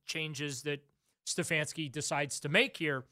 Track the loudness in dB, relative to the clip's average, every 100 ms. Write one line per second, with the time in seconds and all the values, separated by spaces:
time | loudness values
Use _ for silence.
0 | -6 -4 -4 -2 -4 -2 -2 -4 -6 _
1 | _ _ -2 0 2 2 0 -2 -4 -4
2 | 0 0 0 -2 2 4 4 2 0 0
3 | -4